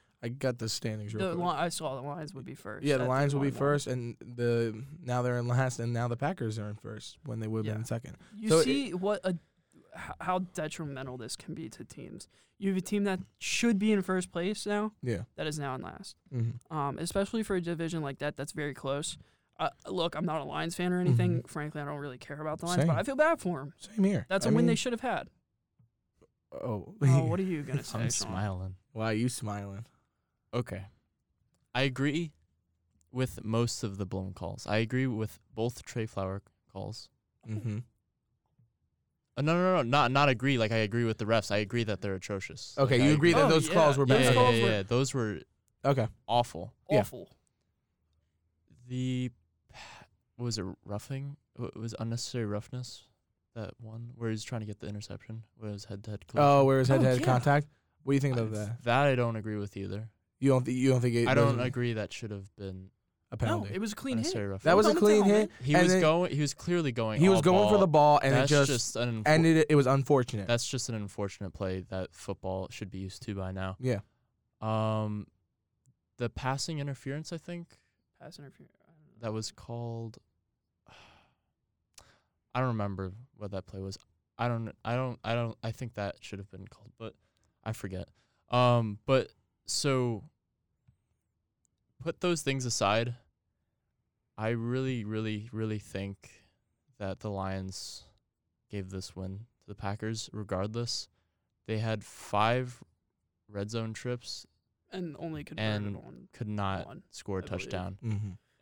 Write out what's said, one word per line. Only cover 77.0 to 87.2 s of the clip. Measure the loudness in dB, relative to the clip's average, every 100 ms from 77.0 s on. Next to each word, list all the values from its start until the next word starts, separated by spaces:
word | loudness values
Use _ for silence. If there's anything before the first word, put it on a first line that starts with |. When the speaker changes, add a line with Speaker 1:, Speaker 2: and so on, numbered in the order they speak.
| -8 -8 -8
Speaker 3:
I | -12
think, | -10 -12 -14 _ _ _ _ _
Speaker 2:
Pass | -20 -18
interference. | -20 -20 -20 _
I | _
don't | _ _ -8
know. | -4
Speaker 3:
that |
was | -4 -4
called, | -10 -10 -8 -6 -6 -8 -12 _ _ _ _ _ _ _
<sighs> | -20 -20 _ _ _ _ _ _ _ _ -20 _ _ _ _ _
I | -2
don't | 0
remember | 0 -2 -4 -6 -8 -18 -14
what | -10
that | -10 -10
play | -10
was. | -8 -10 _ _ _ -4
I | -2
don't, | -2 -6 -8
I | -4 -4
don't, | -4 -6
I | -4 -2
don't, | -2 -6
I | -10
think | -8 -10
that | -6 -6 -8
should | -12 -12
have | -12
been | -16 -18
called, | -20 -20 -16
but | -16 -16